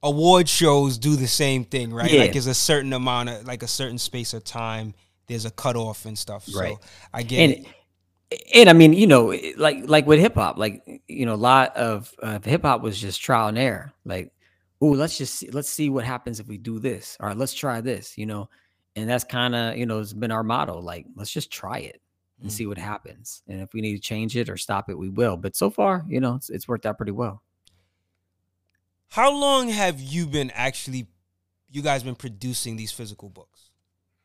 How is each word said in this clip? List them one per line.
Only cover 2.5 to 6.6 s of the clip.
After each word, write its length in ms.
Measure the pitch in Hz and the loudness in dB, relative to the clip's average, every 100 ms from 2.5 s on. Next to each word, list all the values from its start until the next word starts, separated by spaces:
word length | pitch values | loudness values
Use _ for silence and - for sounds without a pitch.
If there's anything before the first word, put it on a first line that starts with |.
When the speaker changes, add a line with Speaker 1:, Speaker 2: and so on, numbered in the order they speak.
Speaker 1:
certain 400 | 123 - 147 135 | 0 2 0 0
amount 360 | 127 127 123 120 | -4 -2 -2 -4
of, 180 | 113 123 | -8 -12
like, 160 | 123 | -12
a 40 | 120 | -8
certain 300 | - 131 120 | -6 -6 -6
space 380 | - 127 117 113 | -8 -8 -8 -10
of 80 | |
time. 500 | - 120 113 110 110 - _ _ - | -12 -10 -8 -8 -10 -14 _ _ -12
There's 200 | 117 113 | -10 -10
a 60 | |
cutoff 540 | - 139 120 113 107 110 | -6 -4 -4 -6 -10 -12
and 100 | 107 | -12
stuff. 320 | - 101 - | -12 -12 -10
Speaker 2:
Right. 200 | 98 | -8